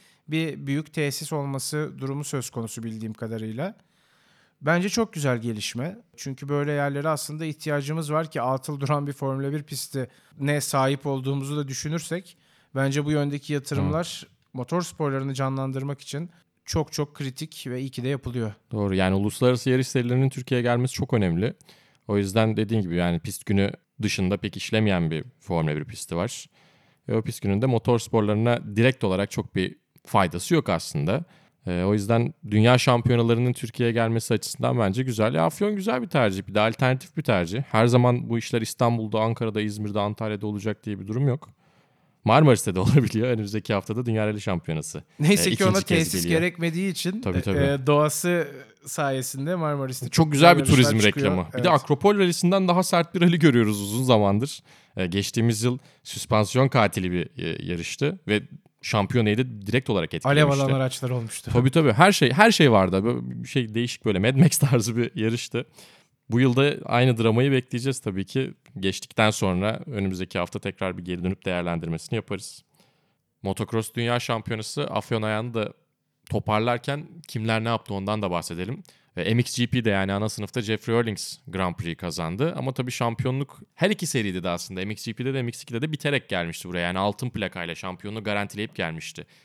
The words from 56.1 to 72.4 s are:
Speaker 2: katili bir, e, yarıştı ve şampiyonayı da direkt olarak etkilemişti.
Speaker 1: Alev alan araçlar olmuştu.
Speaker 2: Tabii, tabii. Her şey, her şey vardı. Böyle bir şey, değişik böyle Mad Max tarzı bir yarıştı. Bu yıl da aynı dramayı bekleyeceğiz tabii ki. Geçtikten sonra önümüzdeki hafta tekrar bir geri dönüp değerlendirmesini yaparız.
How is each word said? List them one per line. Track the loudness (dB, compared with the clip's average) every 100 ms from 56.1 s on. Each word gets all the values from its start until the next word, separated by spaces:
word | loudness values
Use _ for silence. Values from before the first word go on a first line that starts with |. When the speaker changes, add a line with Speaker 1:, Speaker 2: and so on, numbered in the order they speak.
| -12 0 2 2 2 4
Speaker 2:
katili | 4 2 2 -2
bir, | -2 -4 -6
e, | -6 -6 -6
yarıştı | -6 -6 -4 -4 -4 -2
ve | -2 -2 -14 _ _
şampiyonayı | -4 -2 0 2 2 2
da | -2 -6 -2
direkt | -2 0
olarak | -2 -2
etkilemişti. | -2 2 4 4
Speaker 1:
Alev | 4
alan | 2
araçlar | 0 -2 -4 -4
olmuştu. | -4 -6 -10 0
Speaker 2:
Tabii, | 2 4
tabii. | 6 4
Her | 8 6
şey, | 6 2
her | 6 6
şey | 8 8
vardı. | 8 6 2
Böyle | 0 -2 -6 -10
bir | -6
şey, | -4 -4
değişik | -4 -4 -4 -2
böyle | 2
Mad | 2 6
Max | 6 6
tarzı | 2 2 2 -2
bir | -2 -2
yarıştı. | -2 -2 -4 -8 -8 -14 -20 _ _ _ -2
Bu | 4
yıl | 4 4
da | 2 0 -2
aynı | 2 4 4
dramayı | 4 4 4
bekleyeceğiz | 2 0 -4 -4 -4
tabii | -4 -4 -4
ki. | -4 -4 -8 _ -4
Geçtikten | -4 -4 -6 0 2
sonra | 2 0 0 -2 -4 -8
önümüzdeki | -4 -4 -4 -6 -4
hafta | -4 -6
tekrar | -8 -6 -6 -6
bir | -8
geri | -4
dönüp | -4 -4 -4
değerlendirmesini | -4 -2 -4 -4 -6 -4 -6
yaparız. | -6 -8